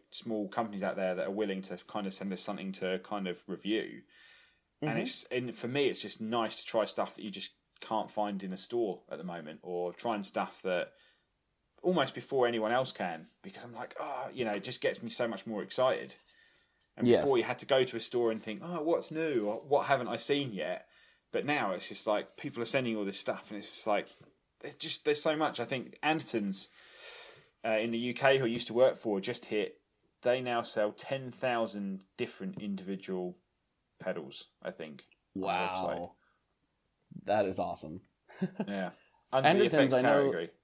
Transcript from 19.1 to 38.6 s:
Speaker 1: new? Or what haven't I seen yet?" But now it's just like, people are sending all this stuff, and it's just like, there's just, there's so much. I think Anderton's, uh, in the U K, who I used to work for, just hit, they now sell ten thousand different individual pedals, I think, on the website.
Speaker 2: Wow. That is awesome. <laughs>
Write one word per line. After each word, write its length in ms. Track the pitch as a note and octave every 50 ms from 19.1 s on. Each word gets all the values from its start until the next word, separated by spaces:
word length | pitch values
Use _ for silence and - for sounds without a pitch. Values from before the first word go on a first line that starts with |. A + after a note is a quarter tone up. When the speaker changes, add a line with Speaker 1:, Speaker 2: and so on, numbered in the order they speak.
Speaker 1:
new? 340 | D#3 D#3 E3 D#3+ C#3 A#2 G#2
Or 120 | G#2 A2 A#2+ - C3+
what 180 | C#3+ C3 F#2
haven't 220 | C3+ C#3+ B2+ B2 G2
I 80 | A#2 A2+
seen 360 | - - C#3+ C#3+ C#3+ B2 G#2
yet?" 340 | F2+ D2+ F2 F2+ - - _ _ _ - _ _ _ _ _
But 140 | - A2 -
now 280 | C#3 D3 C#3+ A#2 G2 F#2
it's 160 | F#2 - -
just 180 | G2+ - - A2
like, 300 | G#2 G2+ - - - -
people 240 | - C#3 B2+ A#2 A#2
are 20 |
sending 300 | - - C3+ B2+ A#2 A2+
all 100 | G#2+ G2+
this 140 | G2 G2 -
stuff, 300 | - - G2+ G2 - -
and 80 | A2 G#2
it's 100 | G2+ -
just 160 | - - -
like, 220 | A2 G#2 G2 - - - - - - _ _ _ _ _ _
there's 140 | - D3 C#3+
just, 280 | - - D#3+ - - -
there's 160 | D3+ D3 D3
so 140 | - D#3+ D3+
much. 240 | D3+ D#3 C#3+ - -
I 60 | A#2
think 340 | - C#3+ B2+ - - - -
Anderton's, 680 | - D3+ D#3 D#3+ C3+ - - A2+ G#2 G2 F#2+ - - - - - - - - - - - - - - - - - - _ _ _ -
uh, 80 | A2+ A2 G#2+
in 140 | A2+ A#2
the 60 | A#2 A#2
U 140 | A#2+ B2 A#2+
K, 240 | - C#3 C3+ C3+ C3+
who 60 | C3
I 20 | A2+
used 200 | A#2 A#2+ - -
to 60 | A2
work 220 | A#2+ B2+ B2+ - -
for, 220 | - A#2 G2+ G2
just 260 | F#2+ B2 A#2+ - -
hit, 360 | - A2 G#2+ F#2+ - - _ _ _ _ _ _ _ _ _
they 200 | - B2 B2 C3
now 200 | B2+ B2 A#2+ A#2
sell 300 | A#2 - - A2+ G#2 G#2 G2+
ten 360 | - - - C#3 C3+ C3 B2
thousand 720 | A#2+ - C3+ B2+ A#2+ A#2 A2+ G#2+ G2+ G#2 G2+ G2 F#2+ F#2+ - _ _ -
different 440 | A#2+ A2+ - - F#2+ F#2+ F#2+ -
individual 760 | G#2 G2+ G2 F#2+ F2+ F#2+ G2 F#2 - - F#2+ F#2 F2+ F2+ F2+ - _ _ _ _ _ _ _ _ _ _ _ -
pedals, 460 | - F#2+ F2+ - C#2+ C2+ - - - - _ _ -
I 80 | -
think, 320 | - - D#2+ D#2 C#2+ C2+ - _ _ _ _ _ -
on 60 | F#2+
the 60 | F#2 F#2+
website. 520 | F#2+ F#2+ G2 F#2+ F#2 F#2 F#2 D#2 - E2+
Speaker 2:
Wow. 120 | F2 F#2 - _ _ _ _ _ _ _ _ _ _ _ _ _ _ _ _ _ _ - - - -
That 200 | - G2+ G#2+ G2+
is 140 | F#2+ F#2 F#2
awesome. 420 | F2+ F2 E2+ - - D2+ D#2+ F#2 - _ _ _ _ - - -
<laughs> 20 | F#3+ F3+ - -